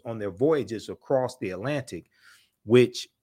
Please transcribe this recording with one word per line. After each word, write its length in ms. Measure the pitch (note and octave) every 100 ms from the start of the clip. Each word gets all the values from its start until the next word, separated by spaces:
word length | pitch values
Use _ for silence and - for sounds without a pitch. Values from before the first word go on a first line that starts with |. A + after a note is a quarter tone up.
| A#2+
on 140 | A2+
their 120 | G2+
voyages 580 | F2+ D3 D3+ G#2 G#2+ -
across 480 | F#2 - C3+ B2 -
the 120 | G2
Atlantic, 600 | F2+ B2+ D3 - E2+ - _ - - _ _
which 440 | G#2+ B2 A#2+ - - _